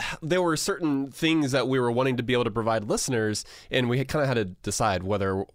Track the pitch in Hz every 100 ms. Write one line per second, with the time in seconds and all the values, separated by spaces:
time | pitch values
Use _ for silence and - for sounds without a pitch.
0 | - - 156 180 175 156 - 190 160 139
1 | 139 120 160 160 143 131 123 131 120 117
2 | 131 123 117 123 117 107 110 113 104 185
3 | - 123 107 107 - - - 131 120 127
4 | 143 156 135 120 98 92 - - 113 92
5 | 92 101 98 95 -